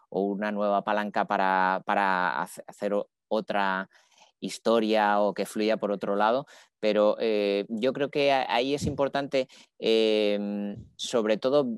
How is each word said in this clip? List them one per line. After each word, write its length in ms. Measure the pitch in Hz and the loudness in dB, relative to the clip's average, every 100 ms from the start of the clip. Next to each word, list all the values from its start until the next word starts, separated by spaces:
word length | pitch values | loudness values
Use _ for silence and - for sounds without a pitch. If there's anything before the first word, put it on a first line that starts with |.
| - | -10
o 120 | 95 | -4
una 280 | 101 98 104 | -2 -2 -4
nueva 320 | 104 104 101 | -2 0 0
palanca 420 | 104 104 104 104 98 | 0 -2 -2 -2 0
para, 580 | 101 95 92 92 95 - | 0 2 4 2 0 0
para 560 | 104 98 92 90 65 | 0 2 2 0 -2
hace-, 220 | 90 - - | -6 -10 -18
hacer 280 | - 104 | -6 -2
o-, 140 | 101 - _ - | -2 -4 _ -4
otra 600 | 107 98 101 98 95 95 _ _ _ _ _ | -4 -2 0 0 -2 -4 _ _ _ _ _
historia 800 | 98 - 117 113 110 110 104 104 | -10 -4 2 2 4 2 4 4
o 140 | 104 | 2
que 120 | 92 98 | 0 -6
fluya 320 | 110 107 110 | -2 0 0
por 140 | 104 | -2
otro 240 | 101 107 101 | -4 -2 0
lado, 320 | 107 127 147 - - - | 2 2 -4 -18 -20 -4
pero, 380 | 107 104 104 - | 0 4 4 2
eh, 460 | 113 104 101 101 101 | 0 0 2 0 -2
yo 240 | 113 123 | -2 -2
creo 160 | 135 139 | -2 -4
que 220 | 147 143 | 0 0
a-, 200 | 135 127 | 0 0
ahí 220 | 117 135 | -2 -2
es 120 | 143 151 | -2 -4
importante, 600 | 143 135 139 143 135 127 - - - | -2 -2 -2 -2 -2 -4 -8 -20 -6
em, 1000 | 110 113 110 107 104 104 101 104 101 101 - - | 0 2 4 2 2 0 -2 -6 -6 -10 -14 -14
sobre 420 | - 123 107 107 | -4 -2 0 0
todo 400 | 131 143 127 | 2 0 0